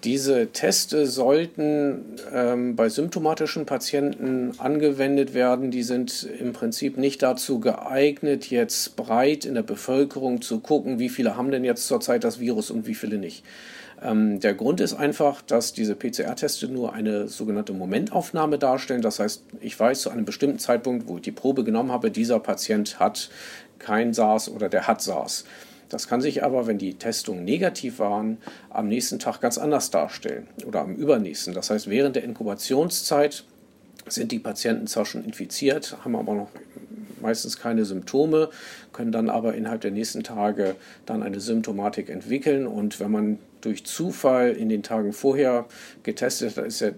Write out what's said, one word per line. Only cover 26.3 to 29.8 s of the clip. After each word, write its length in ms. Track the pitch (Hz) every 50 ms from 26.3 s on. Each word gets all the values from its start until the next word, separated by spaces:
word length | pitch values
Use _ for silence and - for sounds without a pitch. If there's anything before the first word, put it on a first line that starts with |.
| 123 131 -
aber, 220 | 139 127 127 120
wenn 120 | 113 107 101
die 160 | 98 95 -
Testungen 500 | - - 113 110 - - - 98 90 87
negativ 540 | 92 135 170 190 180 - - - 123 113 -
waren, 380 | 107 101 104 104 107 110 113 113 - - - - - -
am 200 | - 110 107 104
nächsten 300 | 107 123 120 - - -
Tag 220 | - 120 110 -
ganz 160 | - - -
anders 340 | 160 156 151 151 127